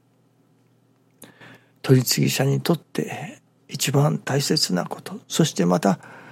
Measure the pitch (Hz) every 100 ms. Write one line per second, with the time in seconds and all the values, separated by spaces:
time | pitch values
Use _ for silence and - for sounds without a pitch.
0 | _ _ _ _ _ _ _ _ _ _
1 | _ _ - - - - _ _ - 131
2 | 127 - 139 - 139 139 131 170 _ -
3 | - - 170 302 _ _ _ - 147 139
4 | 147 - - 135 - 165 - - 170 -
5 | - 196 - - 156 - 175 180 196 185
6 | - - -